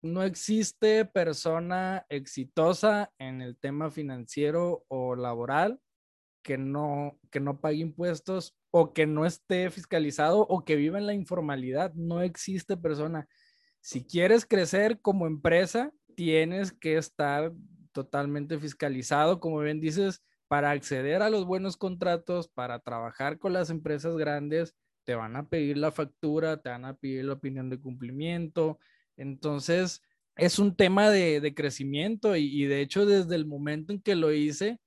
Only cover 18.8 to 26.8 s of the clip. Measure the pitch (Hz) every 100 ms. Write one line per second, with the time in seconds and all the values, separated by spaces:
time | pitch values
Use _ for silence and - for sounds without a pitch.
18.8 | 147 131 120 143 156 185 170 156 151 156
19.8 | 160 156 196 185 _ _ _ 143 143 147
20.8 | 139 139 135 170 208 214 180 185 196 175
21.8 | 190 175 185 170 170 175 165 - 123 120
22.8 | - 117 117 - 139 151 196 180 165 165
23.8 | 151 147 160 165 151 147 147 156 165 _
24.8 | _ _ - 120 110 123 147 165 143 143
25.8 | 151 147 143 _ 156 156 160 156 131 123